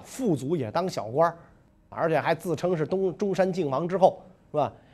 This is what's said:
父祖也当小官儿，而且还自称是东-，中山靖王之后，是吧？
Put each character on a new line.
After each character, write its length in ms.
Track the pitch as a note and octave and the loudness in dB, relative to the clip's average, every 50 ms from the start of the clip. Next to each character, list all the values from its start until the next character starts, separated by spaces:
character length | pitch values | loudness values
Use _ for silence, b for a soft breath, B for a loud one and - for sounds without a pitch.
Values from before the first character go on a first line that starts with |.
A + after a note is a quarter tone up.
| - | -4
父 320 | - - B3+ C4 G#3 D3+ | -10 -8 -4 0 0 0
祖 220 | A#2 B2 C#3 F3+ | 0 0 -2 -2
也 120 | D#3 A#2+ G#2+ | -2 -2 -2
当 200 | A#2 E3 F#3+ F3+ | -2 -2 -2 -2
小 160 | - - G2+ | -4 -6 -6
官 240 | A2 B2 D3+ E3 E3+ | -2 2 2 2 2
儿， 80 | E3 b b b b b b b _ _ _ | 2 b b b b b b b _ _ _
而 220 | - G2 A2+ D#3 D#3+ | -12 -4 -2 0 2
且 100 | D#3+ C#3 | 2 2
还 160 | B2 D#3 E3+ | 2 0 0
自 180 | E3 - F3+ D#3 | -2 -2 -4 -4
称 220 | - - F3+ F#3 | -2 0 0 0
是 100 | D#3 D3+ | 0 0
东-， 300 | - F#3 F#3+ F#3+ F3+ - | -2 0 0 0 -2 -2
中 180 | - G#3+ G3 F3+ | -2 -2 0 2
山 160 | F#3+ F#3 F#3+ | 2 2 2
靖 200 | E3 F#3+ E3 C#3 | 0 -2 -2 -2
王 180 | C3 C#3+ E3+ | -2 -2 -2
之 100 | E3 F#3 | -2 2
后， 240 | F3 F#3 E3 - - - - - - - - | 6 6 6 4 2 -8 -20 -20 -20 -14 -6
是 60 | - | -2
吧？ 160 | D3+ C3 - - b b b | -2 -2 -2 -4 b b b